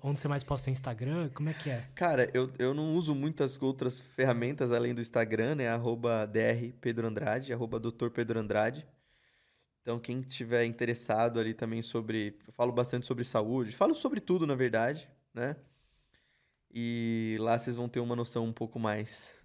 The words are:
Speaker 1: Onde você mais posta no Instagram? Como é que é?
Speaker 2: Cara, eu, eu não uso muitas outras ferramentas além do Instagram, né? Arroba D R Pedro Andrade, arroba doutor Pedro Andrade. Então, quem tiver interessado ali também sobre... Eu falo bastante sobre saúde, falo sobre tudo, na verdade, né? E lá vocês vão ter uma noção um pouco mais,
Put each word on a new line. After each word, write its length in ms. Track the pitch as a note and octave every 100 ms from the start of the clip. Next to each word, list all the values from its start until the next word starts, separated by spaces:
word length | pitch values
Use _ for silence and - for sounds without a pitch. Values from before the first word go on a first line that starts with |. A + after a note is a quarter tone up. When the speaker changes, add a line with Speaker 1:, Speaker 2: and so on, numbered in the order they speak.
Speaker 1:
Onde 180 | C3+ C#3+
você 80 | D3
mais 160 | C#3+
posta 260 | C#3 C#3 C3+
no 40 |
Instagram? 560 | C3 C3 A2+ B2+ E3 D#3
Como 200 | C3 D3+
é 40 |
que 160 | D#3 D3+
é? 180 | A#2+ - -
Speaker 2:
Cara, 340 | F3 C#3+ A#2+
eu, 180 | B2 B2+ C3
eu 140 | B2+
não 220 | C#3+ D#3 D#3+
uso 200 | D#3 C#3
muitas 440 | D3 D3+ C3+ C3
outras 380 | C3+ C3+ B2+ B2+
ferramentas 720 | - - C3 A#2 A#2+ D3 B2
além 220 | A#2+ A#2+
do 80 | A#2+
Instagram, 540 | A#2 A#2+ A2+ A2 A#2 D3+
né? 140 | A#2+
Arroba 560 | A#2 A#2 A#2 A#2 A2+ G#2+
D 120 | A2
R 340 | A2+ A#2 A#2+ A#2
Pedro 280 | B2 A#2 A2+
Andrade, 440 | A2 A2 A#2 C#3
arroba 280 | A#2 A2+ A2+
doutor 320 | A#2 A2+ A#2+
Pedro 280 | A#2+ A2+ A2+
Andrade. 460 | G#2+ G#2 G#2+ C#3 - _ _ _ _ _ _ _ _ _
Então, 180 | - A#2
quem 220 | A#2 B2+
tiver 440 | C3 - A#2 A#2+ A#2
interessado 720 | A#2 A#2 A#2 - G#2+ A#2 A#2
ali 140 | A2
também 280 | A2 A2+ A2+
sobre... 560 | A2+ A#2 A2 A2 G#2 G#2 -
Eu 80 |
falo 200 | - A#2+
bastante 340 | A#2+ B2 B2 -
sobre 160 | A#2+
saúde, 480 | A#2+ A2+ G#2+ C3 A2
falo 240 | - G#3 D#4+
sobre 240 | C4 A3
tudo, 260 | - F3+ D#3+
na 80 |
verdade, 560 | C3 B2+ A2 A#2+ D3+ - _ _
né? 220 | A#2 B2+ D3+ - _ _ _ _ _ _ _ _ _ _
E 680 | A#2 A#2 A#2 A#2 A2+ A2+ A2
lá 180 | A2+ A#2
vocês 180 | B2 A#2+
vão 120 | A#2+
ter 140 | B2
uma 140 | A#2+ A#2+
noção 280 | A#2 A#2+
um 80 | A2+
pouco 260 | A#2 A2+ A#2+
mais, 560 | A2 G#2+ A2 - - -